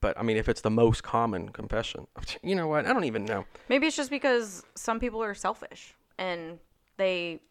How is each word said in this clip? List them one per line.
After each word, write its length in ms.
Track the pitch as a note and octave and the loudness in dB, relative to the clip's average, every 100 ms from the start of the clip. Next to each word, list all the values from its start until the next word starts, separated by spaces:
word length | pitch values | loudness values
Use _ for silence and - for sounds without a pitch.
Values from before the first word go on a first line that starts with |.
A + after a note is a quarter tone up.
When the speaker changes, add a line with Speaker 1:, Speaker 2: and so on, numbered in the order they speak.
Speaker 1:
but, 160 | G#2 - | -2 0
I 60 | |
mean, 120 | A2+ A2 | 2 2
if 120 | A2 | 2
it's 120 | A2+ | 0
the 100 | A2 | 2
most 320 | A2 A#2 A#2 | 6 6 6
common 460 | - A#2 A#2 F#2+ G2+ | 0 0 0 -2 -6
confession, 580 | - G#2+ A2 A2+ - - - - | -10 -4 -2 -4 -8 -14 -12 -10
<laughs> 160 | - | -8
you 100 | F3 F#3+ | -2 0
know 120 | D#3+ | 2
what? 180 | D3+ - | 2 2
I 60 | |
don't 100 | B3 D3+ | 2 2
even 180 | A2 | -2
know. 220 | G2+ G2+ G2 - - | -2 -2 -4 -12 0
Speaker 2:
Maybe 180 | C4+ D#4 | 2 2
it's 80 | - | 0
just 140 | C4+ | -4
because 540 | C#4+ C#4 A#3+ G#3+ F3+ - - | 0 2 2 0 -10 -16 -10
some 240 | - A3+ | -4 -2
people 220 | B3 A3 | -2 -4
are 100 | A3 | -6
selfish 640 | G3+ F#3+ A3 - - - - _ - | -2 -4 -4 -10 -16 -20 -20 _ -8
and 420 | F#3 F3 E3 E3+ _ _ _ - | -4 -4 -6 -12 _ _ _ 0
they 440 | F#3+ F3+ E3+ E3 _ | 0 2 -2 -8 _